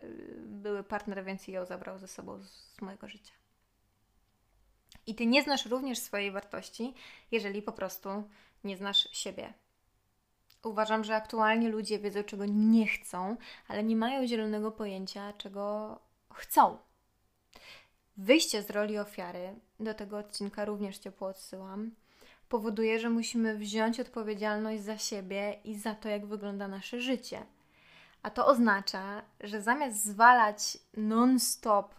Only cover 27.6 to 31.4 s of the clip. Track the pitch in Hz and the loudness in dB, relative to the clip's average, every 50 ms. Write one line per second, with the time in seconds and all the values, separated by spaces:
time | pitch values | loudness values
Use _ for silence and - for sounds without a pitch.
27.6 | _ _ _ _ _ - - - - - _ _ - 214 214 - - - - 233 | _ _ _ _ _ -20 -20 -20 -20 -20 _ _ -10 -4 0 4 8 8 8 8
28.6 | 240 220 202 196 196 - - 190 190 196 202 214 - - _ - - 208 208 214 | 8 6 6 4 2 -2 -4 -4 -4 -6 -8 -10 -10 -14 _ -14 -12 -8 -6 -2
29.6 | 196 226 254 294 294 262 214 208 220 208 202 202 233 240 247 240 220 214 208 - | 2 2 2 2 2 -2 -2 -2 -4 -2 4 8 10 10 12 10 8 6 4 0
30.6 | - - - - _ _ - 214 214 214 220 226 240 254 262 247 | -4 -4 -6 -6 _ _ -6 -4 -2 2 4 6 6 6 6 6